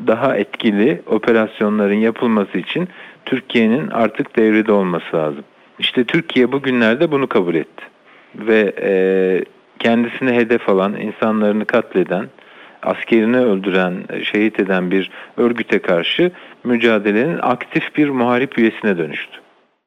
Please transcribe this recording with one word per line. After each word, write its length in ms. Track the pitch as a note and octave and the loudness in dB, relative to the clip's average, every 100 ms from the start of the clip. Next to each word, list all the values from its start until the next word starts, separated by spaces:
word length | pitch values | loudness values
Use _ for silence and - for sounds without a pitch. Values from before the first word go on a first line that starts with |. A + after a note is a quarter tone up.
| A2 | -2
daha 300 | A2+ C3+ G#2 | 0 0 0
etkili 640 | G2+ - A#2 G2+ G#2+ - - | -4 -2 0 2 2 0 -2
operasyonların 880 | A2 - A2+ G#2+ - G#2 G#2+ G2+ | -2 2 2 0 -2 -2 0 2
yapılması 640 | G#2 A2+ A2 A#2+ A2 F#2+ F#2 | 2 0 0 0 0 0 -4
için 300 | E2+ D#3+ F3+ - - - - | -6 -6 -6 -10 -20 -20 -6
Türkiye'nin 640 | B2+ - B2 A2 B2 D#3+ | -6 -2 0 2 2 -2
artık 480 | A2+ A2 - C#3+ - | -2 -2 -2 -4 2
devrede 360 | A2 G#2+ G#2+ | 4 4 4
olması 440 | G2+ F#2 E2+ - E2+ | 2 2 -2 -4 -2
lazım. 280 | D#2 D2 - _ _ - | -2 -6 -14 _ _ -6
İşte 240 | - - | -2 -2
Türkiye 480 | A#2 E3+ E3 C3 A#2+ | 0 -2 0 0 0
bugünlerde 600 | C#3 C3+ B2 A2 A#2+ E3+ | 0 -2 2 2 2 2
bunu 160 | C#3+ C3 | 0 0
kabul 280 | A2 F2 E2 | 0 0 -2
etti. 280 | D2 - - _ _ - _ - | -4 -12 -20 _ _ -20 _ -8
Ve, 380 | G#2+ A2 G#2+ - | 0 2 2 -2
e, 100 | G2+ F#2+ F#2+ F#2+ F#2+ F#2 - _ _ - | 0 2 2 2 2 0 -4 _ _ -4
kendisini 520 | A#2 A#2 A#2 - C3 | 0 2 0 -2 0
hedef 380 | A#2+ A2+ A#2+ - | 2 2 0 2
alan, 320 | F#2+ G2 G#2 | 2 0 -2
insanlarını 640 | G#2+ - A2+ G#2+ G#2 G#2 G#2 | -8 -4 -2 2 0 0 0
katleden, 640 | A#2+ - B2+ A2+ F2+ B2+ - - - - - | -2 0 -2 0 -2 -6 -14 -20 -20 -20 -8
askerini 540 | - F#2+ - A2+ A2 B2+ | -6 -6 0 2 4 2
öldüren, 560 | B2 F#2+ F#2+ F#2 F#2 F#2 - F#2 | 2 0 0 0 0 -4 -8 -8
şehit 360 | F2+ G#2 A2 - | -4 0 0 0
eden 320 | F#2+ F#2 F2+ | 0 0 0
bir 200 | F#2+ F2+ - - - | -2 -2 -10 -10 0
örgüte 420 | A#2+ A#2 G#2+ G#2 | 0 0 -2 -2
karşı 520 | - F2 E2 - F3+ F3+ - - | 0 0 0 0 -2 -2 -16 -10
mücadelenin 760 | A#2+ A#2+ A#2 G#2+ G#2 G#2 D3 F3 | -2 0 2 2 2 0 0 -2
aktif 560 | B2 B2 - D#3+ - - | -2 -2 -4 -6 -4 0
bir 120 | D3 | 0
muharip 480 | C3 A#2+ B2 C3+ - | 0 0 0 -2 2
üyesine 400 | A2+ - A2 F2+ | 0 2 -2 -2
dönüştü. 420 | D#2 D2 - - - _ _ _ | -4 -8 -14 -18 -20 _ _ _